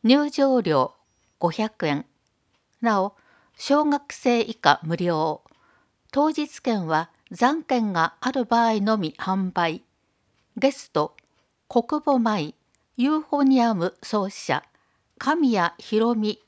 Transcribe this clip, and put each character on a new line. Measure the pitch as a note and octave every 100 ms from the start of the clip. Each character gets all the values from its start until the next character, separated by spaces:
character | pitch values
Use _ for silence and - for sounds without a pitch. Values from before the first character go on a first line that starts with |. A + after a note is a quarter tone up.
入 | A3 C4+ D4
場 | - C#4 B3+
料 | F3 D3 B2+ _ _ _ _ _
五 | F3
百 | E3+ G#3+ _ D#3+
円。 | C#3+ - _ _ _ _ _ _ _
な | A#3 G3+
お、 | G3 _ _ _ _ _
小 | - C#4+ D4+
学 | C#4+ -
生 | - - A#3+
以 | A#3 -
下 | - C#3+
無 | D#3+ E3+
料。 | F3 D#3+ D#3 D3+ _ _ _ _ _ _ _
当 | C#4 D4+
日 | D4+ D4 -
券 | - A3 E3
は | D#3+ E3 _ _
残 | F3 A#3+ D#4+
券 | - B3+ G#3+
が | F3 D#3+ -
あ | B3
る | C4
場 | A3+ A#3 A#3
合 | A3
の | G3 A3
み | D#3+ -
販 | - F#3+ F#3
売。 | F3+ E3+ D#3+ _ _ _ _ _ _ _ -
ゲ | C4
ス | C4+ -
ト、 | - D3+ _ _ _ _ _ _
国 | A#3+ - D4+
母 | D4 C4+
舞、 | A3+ G#3+ D3+ - _ _ _ -
ユ | B3+ D#4
ー |
フ | D4+ C#4+
ォ |
ニ | C4+ C4
ア | A#3
ム | G3+ E3+ -
奏 | - G#3+ G3
者、 | - - C3 _ _ _ _ _ _
神 | - D#4+ C#4
谷 | G#3+ F3 -
博 | - G#3+ A3+ A3+
美 | G#3+ G#3+